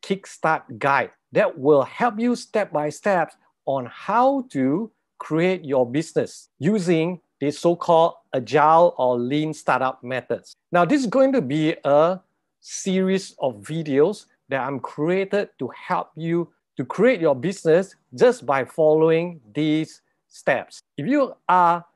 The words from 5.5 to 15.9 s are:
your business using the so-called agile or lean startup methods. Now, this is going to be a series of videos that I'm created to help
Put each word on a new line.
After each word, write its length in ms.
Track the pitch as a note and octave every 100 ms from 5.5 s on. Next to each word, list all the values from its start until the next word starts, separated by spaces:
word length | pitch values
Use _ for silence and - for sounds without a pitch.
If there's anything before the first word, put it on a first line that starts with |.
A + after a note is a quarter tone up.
| F#3
your 220 | D#3 C3+
business 640 | B2 C3 D3 - A#2+ - - _
using 640 | C#3 G#3+ F3 E3 D3 F3+ _ _
the 120 | C#3
so-called 640 | C#3+ E3+ E3+ - E3 E3 - _
agile 640 | C#3 A2+ C#3 D3+ E3 F3 E3+
or 220 | B2+ B2
lean 340 | B2 D3 D#3
startup 500 | D3+ - C3 C3 -
methods. 520 | B2 B2+ - G#2+ - - _
Now, 140 | F3 E3+
this 160 | D4
is 40 | B3
going 260 | B3+ C4+
to 100 | C4
be 340 | C3 D3+ D#3 -
a 360 | C#3+ D3 D#3+ F#3 _ _ _ _
series 760 | - - G3 F#3 F#3 F#3+ F#3+ -
of 160 | C#3 G#2+
videos 680 | G2+ D#3+ D3+ C3+ D#3+ G#3 - _ _
that 120 | C3+
I'm 200 | B2+ C#3
created 720 | - - D3+ F#3 F#3+ G3+ G3 _
to 100 | B2
help 440 | - -